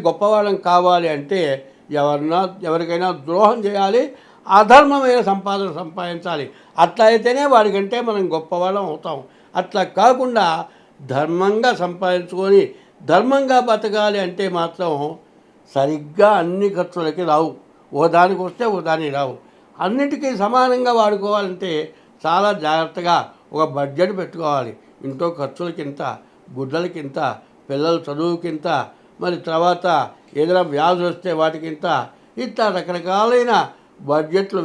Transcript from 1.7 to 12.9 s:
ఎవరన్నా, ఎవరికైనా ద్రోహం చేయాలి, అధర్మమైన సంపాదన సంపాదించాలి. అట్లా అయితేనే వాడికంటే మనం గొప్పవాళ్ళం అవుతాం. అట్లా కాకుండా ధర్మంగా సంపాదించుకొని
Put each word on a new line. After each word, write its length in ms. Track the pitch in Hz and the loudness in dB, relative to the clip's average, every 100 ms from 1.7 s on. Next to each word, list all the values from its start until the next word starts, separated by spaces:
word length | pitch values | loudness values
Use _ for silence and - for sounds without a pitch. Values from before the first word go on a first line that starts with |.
| _ - 147 | _ -6 -2
ఎవరన్నా, 400 | 147 147 151 175 185 185 170 | 0 0 0 -2 -2 -6 -4
ఎవరికైనా 400 | 165 170 170 185 160 139 | -2 -2 -2 -2 -4 -4
ద్రోహం 340 | 175 214 240 202 | 2 2 2 -2
చేయాలి, 360 | 202 196 226 294 - - - - | -2 0 0 -2 -6 -20 -14 2
అధర్మమైన 720 | 196 214 262 285 277 262 247 196 | 4 8 8 8 4 2 2 2
సంపాదన 420 | 196 190 196 190 156 | -2 -2 -4 -4 -6
సంపాదించాలి. 600 | 170 180 175 170 180 156 127 - - 160 | -10 -8 -8 -8 -6 -6 -8 -12 -8 2
అట్లా 200 | 170 175 220 | 2 6 4
అయితేనే 340 | 226 240 254 285 | 6 2 0 4
వాడికంటే 440 | 240 214 196 196 240 240 | 4 4 2 -2 -4 -2
మనం 160 | 208 180 | -2 -2
గొప్పవాళ్ళం 500 | 160 156 175 180 202 185 | -4 -4 -4 -2 -2 -4
అవుతాం. 280 | 156 175 143 135 _ _ 175 | -8 -8 -10 -12 _ _ -6
అట్లా 280 | 180 202 185 190 | -4 -2 -2 4
కాకుండా 480 | 226 262 254 226 180 160 - - _ - | 4 4 0 0 0 -2 -8 -16 _ -18
ధర్మంగా 720 | 135 127 156 170 196 214 247 226 | -6 -2 -2 0 0 2 0 0
సంపాదించుకొని 800 | 175 175 185 180 175 185 190 196 143 - _ | -4 -2 -2 -2 -4 -4 4 4 4 -6 _